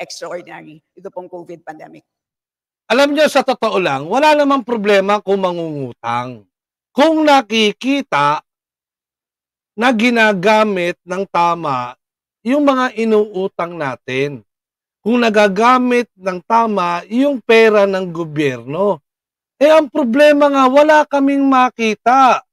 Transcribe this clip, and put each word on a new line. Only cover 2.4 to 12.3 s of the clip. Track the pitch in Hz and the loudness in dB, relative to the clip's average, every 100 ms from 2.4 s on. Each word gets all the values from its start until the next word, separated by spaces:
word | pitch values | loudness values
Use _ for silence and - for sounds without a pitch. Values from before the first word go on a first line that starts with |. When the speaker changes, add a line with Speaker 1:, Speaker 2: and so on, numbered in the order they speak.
| _ _ _ _ - | _ _ _ _ -4
Speaker 2:
Alam | 233 285 | 0 2
nyo, | 294 294 | 2 0
sa | 285 262 | 0 -2
totoo | 247 220 202 | -2 -4 -2
lang, | 175 135 151 | -2 -4 -4
wala | 233 302 | 0 2
namang | 294 285 277 226 | 2 2 0 -2
problema | 233 202 202 190 208 | -4 0 0 2 -2
kung | 190 196 190 | -2 -2 -2
mangungutang. | 175 165 147 131 117 117 120 123 117 101 _ _ _ _ | -4 -8 -8 -10 -10 -6 -6 -6 -12 _ _ _ _ _
Kung | - 302 311 | 0 2 2
nakikita | 302 277 208 220 208 - 247 277 - 143 143 151 - _ _ _ _ _ _ _ _ _ _ _ _ - | 2 2 2 0 0 -2 -4 -4 -4 -2 -2 -2 -8 _ _ _ _ _ _ _ _ _ _ _ _ -2
na | 247 | 0
ginagamit | 226 240 233 214 196 185 214 214 190 175 175 175 | 2 2 2 2 2 2 2 2 -2 -4 -6 -10
ng | 180 196 | -8 -4
tama | 180 170 170 156 127 123 131 _ _ _ | -2 0 -2 -4 -6 -6 -14 _ _ _